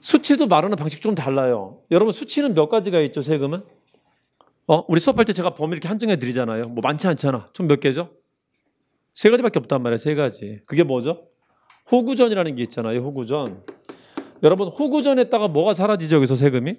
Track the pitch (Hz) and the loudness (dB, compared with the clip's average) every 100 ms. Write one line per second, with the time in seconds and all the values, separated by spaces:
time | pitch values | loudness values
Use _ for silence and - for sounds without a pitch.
0 | - 302 - 285 277 165 185 202 151 151 | 2 2 2 0 4 2 2 -2 -4 -4
1 | - 196 135 135 131 117 95 87 _ 170 | -4 -4 -2 0 0 0 -4 -14 _ 2
2 | 220 - - - 285 165 151 226 190 175 | 2 -2 -4 -2 0 2 2 2 0 0
3 | 147 151 139 156 139 170 196 _ _ _ | 0 -4 -2 -2 -2 -6 -12 _ _ _
4 | _ _ _ _ _ _ - 156 - 170 | _ _ _ _ _ _ 0 0 4 0
5 | 165 254 226 185 180 - 156 165 165 208 | 2 2 2 2 -2 -2 -6 -4 -6 -4
6 | 226 180 120 123 117 110 117 117 123 151 | 0 -2 0 -4 -2 -4 -6 -4 -2 0
7 | 190 151 143 127 - - 175 143 143 131 | -2 0 -2 -2 -6 -6 0 2 2 -2
8 | 170 _ _ _ _ _ _ _ _ _ | -6 _ _ _ _ _ _ _ _ _
9 | _ - 208 240 240 - 120 139 120 117 | _ 2 4 4 2 -2 -2 -2 0 -2
10 | 151 151 139 - 104 104 _ 143 165 131 | -2 -2 -2 -4 -14 -16 _ 0 2 0
11 | 123 170 - _ _ _ _ _ _ 240 | -4 -8 -10 _ _ _ _ _ _ 2
12 | 233 262 240 202 170 131 120 - 113 120 | 2 2 2 2 -2 -2 -6 -4 -4 -4
13 | 127 139 117 147 127 95 - - _ - | -4 -8 -6 -4 -6 -10 -20 -20 _ -20
14 | _ - - - 151 185 196 - 285 294 | _ -16 -16 2 2 4 -2 -2 -2 0
15 | 277 262 247 233 208 151 180 180 202 208 | 2 2 2 0 0 0 0 0 0 0
16 | 160 160 131 131 143 127 127 | 2 2 4 4 2 2 -4